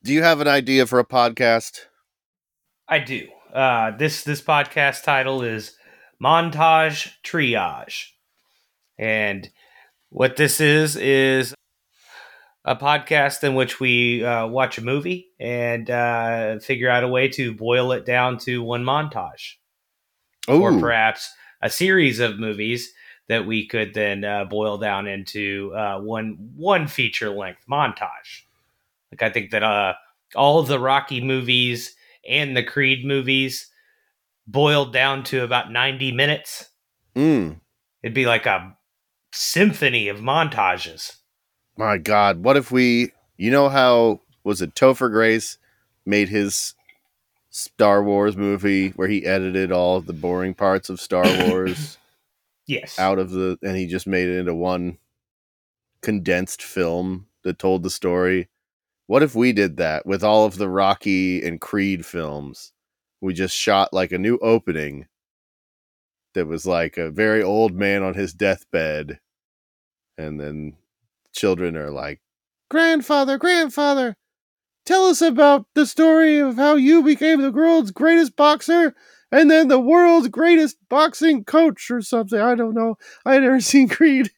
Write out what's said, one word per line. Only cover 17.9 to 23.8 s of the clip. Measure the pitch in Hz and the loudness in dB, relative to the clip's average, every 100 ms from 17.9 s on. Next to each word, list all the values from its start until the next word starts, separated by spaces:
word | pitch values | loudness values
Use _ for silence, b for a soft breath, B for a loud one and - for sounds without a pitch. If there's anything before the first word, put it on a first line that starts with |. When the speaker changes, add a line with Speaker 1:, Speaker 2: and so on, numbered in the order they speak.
Speaker 2:
it | 127 - | -4 -2
down | 123 127 123 | -2 -2 -4
to | - 123 | -8 -8
one | 117 120 | -6 -6
montage. | 123 143 151 104 87 - - - _ _ _ _ _ _ _ _ - | -4 -4 -4 -10 -12 -16 -20 -20 _ _ _ _ _ _ _ _ 0
Or | 147 226 | 2 4
Speaker 1:
Ooh. | 123 | 2
Speaker 2:
perhaps | 117 117 110 110 - b b b | 2 2 0 -2 -16 b b b
a | 110 | -8
series | - 185 190 143 113 | -4 0 2 2 0
of | 120 101 | -4 -4
movies | 113 104 107 120 - b b b _ | -8 -6 -6 -6 -10 b b b _
that | 113 98 | -6 -4
we | 110 107 | -6 -4
could | 117 | -6